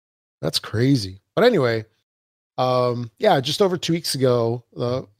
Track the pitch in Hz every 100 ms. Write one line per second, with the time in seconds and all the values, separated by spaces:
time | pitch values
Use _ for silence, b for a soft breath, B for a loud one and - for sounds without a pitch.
0 | _ _ _ _ 80 - - 107 127 139
1 | 98 95 _ - 226 208 123 113 107 _
2 | _ _ _ _ _ - 127 127 123 120
3 | 120 - 214 156 131 147 196 180 - 170
4 | - 135 127 123 117 120 - - 123 131
5 | - _